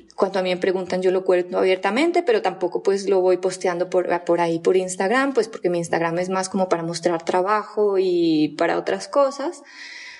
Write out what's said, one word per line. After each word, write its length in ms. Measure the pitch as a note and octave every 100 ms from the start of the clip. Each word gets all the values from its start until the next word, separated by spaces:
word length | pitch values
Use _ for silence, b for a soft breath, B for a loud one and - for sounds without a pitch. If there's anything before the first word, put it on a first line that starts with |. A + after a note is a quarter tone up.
| - -
cuando 240 | F#3+ F#3+
a 20 |
mí 100 | F#3
me 60 | F3+
preguntan 440 | G3 F#3 F3+ F#3
yo 100 | F#3
lo 140 | F#3 F#3
cuento 320 | F3+ F3+ F#3
abiertamente, 680 | F#3+ F#3 G3 A#3 E4+ F4
pero 180 | F4 G#3
tampoco 400 | F#3+ F3+ F3 F3+
pues 280 | G3 G3 G3
lo 100 | F#3
voy 180 | F#3 F3+
posteando 520 | F#3 F#3 F#3+ F3 F3
por, 180 | F3+ F3 F3
por 160 | F3 E3+
ahí 200 | E3+ E3
por 180 | F#3 F#3
Instagram, 560 | F#3 F#3 F#3+ B3+ C#4
pues 160 | B3+ A3
porque 200 | - F3+
mi 100 | F3
Instagram 400 | E3+ E3+ E3+ E3+
es 100 | F3+
más 180 | F#3+ F#3
como 220 | G3 F#3
para 140 | E3+
mostrar 420 | E3 E3 F3 E3 -
trabajo 720 | F3+ F#3+ G#3+ G3+ G#3+ G#3 F#3+
y 560 | F#3 F3 E3 D#3 D3+ D3+
para 200 | E3+ F3
otras 320 | - G3 -
cosas, 540 | C#4+ C4+ C4+ D4+ - B B B B B